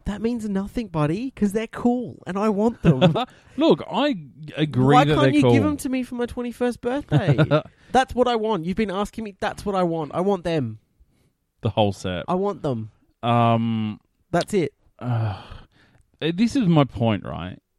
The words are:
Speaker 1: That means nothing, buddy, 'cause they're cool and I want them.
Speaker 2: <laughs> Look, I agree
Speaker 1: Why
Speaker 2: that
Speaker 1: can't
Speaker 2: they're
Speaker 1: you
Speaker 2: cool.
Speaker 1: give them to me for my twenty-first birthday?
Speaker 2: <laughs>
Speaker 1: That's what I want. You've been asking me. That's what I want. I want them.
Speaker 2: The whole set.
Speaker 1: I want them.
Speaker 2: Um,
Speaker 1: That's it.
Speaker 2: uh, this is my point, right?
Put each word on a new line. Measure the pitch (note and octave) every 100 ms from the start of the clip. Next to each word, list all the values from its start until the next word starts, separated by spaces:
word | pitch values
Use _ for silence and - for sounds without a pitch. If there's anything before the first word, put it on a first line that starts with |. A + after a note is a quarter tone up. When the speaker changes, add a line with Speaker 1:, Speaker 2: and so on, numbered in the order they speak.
| -
Speaker 1:
That | G3+
means | A3+ A#3+ G#3+
nothing, | F#3+ G3+ B3 G#3+
buddy, | D#3+ D3 F#3 C4
'cause | - G#3
they're | G#3+ A3
cool | - A#3+ B3 G3+ - -
and | F#3+
I | A3
want | G3 A3+ A3+
them. | F3 C3 F3+ E3+ B3 -
Speaker 2:
<laughs> | _ -
Look, | D#4+ E3+ -
I | G3 D4 G#3 C#3 C3+ D3+ -
agree | D3+ B2 C3
Speaker 1:
Why | D3 D3
Speaker 2:
that | D3+
Speaker 1:
can't |
Speaker 2:
they're | C3+
Speaker 1:
you | D4
Speaker 2:
cool. | B2+
Speaker 1:
give | -
them | - D4
to | C4+
me | B3+
for | B3 A#3+
my | A#3+
twenty-first | - A#3+ - B3 A#3
birthday? | A#3+ C4+ - - E3+ C3+ D3 D3+ - -
Speaker 2:
<laughs> | _
Speaker 1:
That's | B3 C4 A#3
what | B3
I | A#3
want. | G#3+ G3+ D#3+
You've | F#3
been | G#3
asking | F#3 G#3 - A3
me. | F#3+
That's | G#3 - G3+
what | G3
I |
want. | F3 E3 C#3+
I | D3+
want | F#3+ F#3+ E3+
them. | D#3+ A#2 G#2+ _ _ _ _ _ _ _ _
Speaker 2:
The | A2
whole | - G2+
set. | F#2 F#2+ F2+ -
Speaker 1:
I | F#3
want | G3+ D#3+
them. | - A#2 G#2+ - _ _
Speaker 2:
Um, | A#2+ A#2+ A#2 A#2 A#2 A2+ G#2+ G#2 _ _ _
Speaker 1:
That's | E3+ -
it. | G3+ D3+ - _ _
Speaker 2:
uh, | B2 A#2 A2 F#2+ - - - _ _ _ _ _
this | D3 F3 A#3 C#4+
is | F#3+
my | D#3+ C3
point, | - A#2 G2+ A#1+
right? | D#2+ F2 - _